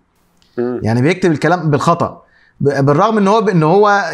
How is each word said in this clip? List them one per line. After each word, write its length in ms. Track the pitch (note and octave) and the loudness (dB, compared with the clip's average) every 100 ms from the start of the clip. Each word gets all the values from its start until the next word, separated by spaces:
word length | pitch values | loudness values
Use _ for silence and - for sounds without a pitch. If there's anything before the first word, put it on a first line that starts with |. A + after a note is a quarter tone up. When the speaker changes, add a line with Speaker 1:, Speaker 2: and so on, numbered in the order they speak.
| _ _ _ _ _ - | _ _ _ _ _ -6
Speaker 1:
مم. 220 | A#2+ A#2+ | -6 -4
Speaker 2:
يعني 200 | G#2+ A#2 | -2 0
بيكتب 280 | C#3 F#3 F#3 | 0 0 -2
الكلام 400 | C#3+ - F3 D#3+ | 0 0 -2 0
بالخطأ، 520 | C#3+ E3+ E3+ A2+ - _ _ _ - | -2 0 -2 -4 -8 _ _ _ -4
ب-، 240 | C#3 C#3 | -2 0
بالرغم 340 | C#3 D3 G#3 A3 | 0 2 2 2
إن 100 | F#3+ | 2
هو 120 | A3 | 2
ب-، 80 | G#3 | 0
إن 140 | F3 | 0
هو 400 | D#3 G3 G#3 G3+ E3 | 2 2 2 2 -2